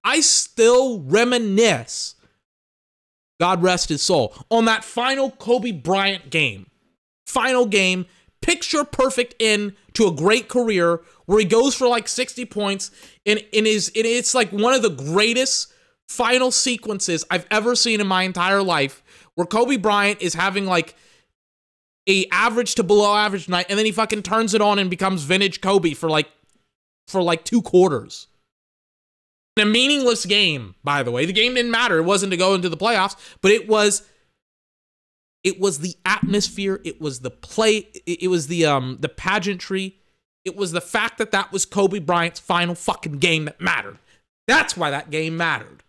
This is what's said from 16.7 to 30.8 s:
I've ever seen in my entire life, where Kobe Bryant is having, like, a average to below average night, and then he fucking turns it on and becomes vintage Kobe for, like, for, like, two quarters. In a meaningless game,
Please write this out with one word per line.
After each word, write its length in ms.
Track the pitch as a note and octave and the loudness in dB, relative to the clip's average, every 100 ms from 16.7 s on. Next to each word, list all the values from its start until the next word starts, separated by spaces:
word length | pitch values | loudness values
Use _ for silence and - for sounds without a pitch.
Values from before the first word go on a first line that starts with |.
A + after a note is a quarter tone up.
| A#3 G#3+ G3 - E3 - | -4 -6 -6 -2 -4 -2
I've 160 | F3 - | -6 -2
ever 240 | G#3+ A3 | 0 2
seen 280 | A#3+ A#3+ G#3+ | 0 2 0
in 60 | G3 | 0
my 160 | F#3 | 0
entire 380 | F#3 F3+ F3+ G3 | 0 -2 0 2
life, 400 | F#3+ D#3+ C#3 - _ - _ | 2 0 0 -4 _ -20 _
where 120 | - F3 | -6 -2
Kobe 300 | G#3+ A#3+ C4 | 2 2 2
Bryant 440 | G#3+ G3+ G3+ G3+ | 2 2 2 0
is 120 | F3+ | -4
having, 320 | E3 F#3+ G3 | -2 -2 -2
like, 300 | F#3+ F3 E3 - _ _ _ _ _ _ _ _ _ _ - | 0 0 -2 -14 _ _ _ _ _ _ _ _ _ _ 0
a 160 | G3 - | 0 2
average 460 | F3+ A3+ A3+ A#3 | 0 0 0 -2
to 80 | - | -2
below 320 | F#3 G#3 G#3 | 2 4 4
average 320 | G#3 G#3 F#3+ F3 | 2 0 -4 -4
night, 200 | F3+ F3+ | -4 -2
and 100 | G3+ | 0
then 60 | |
he 80 | A3 | 0
fucking 300 | G#3+ A3 G#3 | 0 -2 -4
turns 300 | F3 A3 A3+ | -2 -2 0
it 80 | G#3 | 2
on 180 | G#3 G3+ | 2 2
and 100 | F#3 | -2
becomes 340 | F3+ F#3+ F#3+ | -2 -2 -2
vintage 380 | C#3+ F#3+ G3 - | -2 0 0 -2
Kobe 320 | F#3+ G3 E3 | 0 2 2
for, 160 | C#3 E3 | -2 -2
like, 200 | D#3 D3+ _ _ _ _ _ _ _ - | -2 -2 _ _ _ _ _ _ _ -6
for, 140 | G3 | -2
like, 240 | F3 E3 | 0 -2
two 160 | - A#3 | 0 -2
quarters. 680 | - F3+ F#3 B2+ - - - _ _ _ _ _ _ _ _ _ _ _ _ | 4 4 4 2 -6 -18 -20 _ _ _ _ _ _ _ _ _ _ _ _
In 120 | - G#3 | 0 2
a 20 | |
meaningless 560 | A3+ C4+ C#4+ B3 A#3 | 2 2 2 0 0
game, 480 | F3+ G3+ F#3 C#3+ G#2 - | 0 0 0 -2 -10 -10